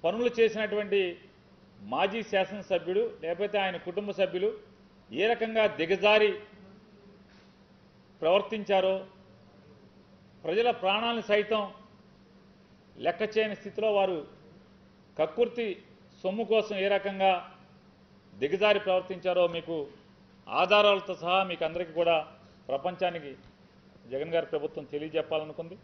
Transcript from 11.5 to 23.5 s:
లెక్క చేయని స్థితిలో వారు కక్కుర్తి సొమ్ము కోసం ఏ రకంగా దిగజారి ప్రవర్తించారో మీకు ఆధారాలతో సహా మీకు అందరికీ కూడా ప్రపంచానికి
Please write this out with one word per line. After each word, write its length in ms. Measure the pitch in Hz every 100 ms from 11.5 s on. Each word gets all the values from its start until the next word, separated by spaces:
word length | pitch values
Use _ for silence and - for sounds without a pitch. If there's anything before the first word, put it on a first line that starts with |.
| 214 202 - - - - - - - - - _ - _ -
లెక్క 400 | 131 175 214 214
చేయని 180 | 220 196
స్థితిలో 380 | 202 202 220
వారు 340 | 202 190 170 139 - - - - - - _ _ -
కక్కుర్తి 680 | 156 - 233 240 220 175 - - - -
సొమ్ము 200 | 190 202
కోసం 320 | 208 220 214 202
ఏ 120 | 196
రకంగా 680 | 202 196 190 190 180 - - - - - _ _ - _ -
దిగజారి 440 | 135 180 214 202
ప్రవర్తించారో 680 | 196 185 185 185 185 180 175
మీకు 400 | 170 165 165 143 - - - - - -
ఆధారాలతో 680 | 117 180 208 208 196 190 165
సహా 280 | 165 185
మీకు 220 | 190 170 160
అందరికీ 280 | 170 175
కూడా 340 | 160 170 165 151 - - - -
ప్రపంచానికి 680 | 135 180 180 185 170 143 131 -